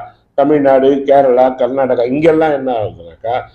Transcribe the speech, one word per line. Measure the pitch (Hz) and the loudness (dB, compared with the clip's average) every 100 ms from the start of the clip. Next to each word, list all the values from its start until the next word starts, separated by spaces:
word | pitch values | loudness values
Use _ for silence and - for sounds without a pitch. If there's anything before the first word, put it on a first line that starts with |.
| - - _ | -6 -20 _
தமிழ்நாடு, | - 143 151 139 135 131 139 139 | -2 0 2 2 2 2 0 2
கேரளா, | 139 135 123 127 127 | 2 4 2 2 0
கர்நாடகா, | 123 135 127 120 120 | -4 -2 -2 -2 -2
இங்கெல்லாம் | 135 160 156 160 | 0 0 2 0
என்ன | 143 131 | -2 -4
ஆகுதுனாக்கா, | 120 101 82 85 82 110 123 - | -6 -6 -10 -20 -14 -8 -8 -8